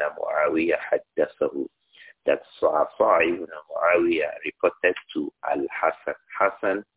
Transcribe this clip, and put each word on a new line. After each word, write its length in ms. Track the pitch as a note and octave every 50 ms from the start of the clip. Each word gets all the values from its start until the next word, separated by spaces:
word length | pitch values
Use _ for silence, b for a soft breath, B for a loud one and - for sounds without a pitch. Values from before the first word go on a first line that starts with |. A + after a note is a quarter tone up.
| D2+ D2 - D#2
معاوية 560 | D#2 - D#2 D2+ D2+ D2 D#2 D#2+ E2 E2+ D#2
حدثه. 920 | C#2+ - - C#2 C#2+ - _ _ - D2+ - - - - - - C#2+ C2+ - - _ B B B B B B B _ _ D2
That 140 | C#2 - - - - -
Sa'sa'a 640 | - D#2+ D#2 D2+ - - - - G#2+ A2 G2 E2+ E2+
ibn 240 | E2+ F2 F#2+ E2+ D#2+ D#2+ D#2 D2+ -
Muawiyah 640 | D2 - D#2+ E2+ F2 F2 E2+ E2+ E2+ D#2 D2+ D2 D2 - -
reported 520 | D#2 - _ - F2 - - - F2+ F#2 - - - -
to 180 | D#2 D2 C#2+ - _ - D2
Al-Hasan. 680 | D2 C#2+ C#2 - - - - D#2+ - - - - - - _ - - -
Hasan 460 | G2 G2 - - - G2+ F#2+ G2+ G#2 _ _